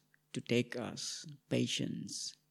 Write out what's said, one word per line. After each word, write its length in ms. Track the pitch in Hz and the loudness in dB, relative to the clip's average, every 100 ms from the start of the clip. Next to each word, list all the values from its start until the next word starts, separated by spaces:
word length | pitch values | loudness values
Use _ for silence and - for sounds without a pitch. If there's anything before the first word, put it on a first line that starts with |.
| _ _ _ | _ _ _
to 80 | 131 | -6
take 340 | - 120 120 120 | 2 4 4 -2
us, 500 | 104 - - - 160 143 _ | -6 -6 -6 -6 -10 -14 _
patience. 840 | 123 123 - - - - - - - _ | 2 4 2 0 -2 -4 -6 -8 -10 _